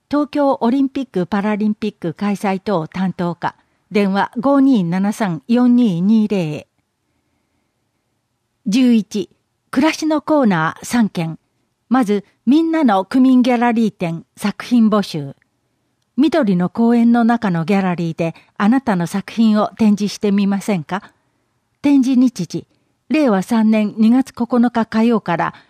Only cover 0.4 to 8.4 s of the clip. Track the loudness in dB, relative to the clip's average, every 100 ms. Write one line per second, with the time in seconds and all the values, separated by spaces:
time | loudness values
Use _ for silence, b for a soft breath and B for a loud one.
0.4 | 0 0 0 0 0 -4 -6 -4 -4 -2
1.4 | -2 -2 -2 -4 -6 -6 -8 -6 -4 -4
2.4 | -4 -4 -4 -4 -4 -4 -6 -4 -6 -4
3.4 | -8 -10 _ _ _ -2 0 -2 -4 -4
4.4 | 0 2 4 2 0 -2 -2 -2 -4 -6
5.4 | -2 2 4 4 2 0 2 2 2 -2
6.4 | -4 -8 -14 _ _ _ _ _ _ _
7.4 | _ _ _ _ _ _ _ _ _ _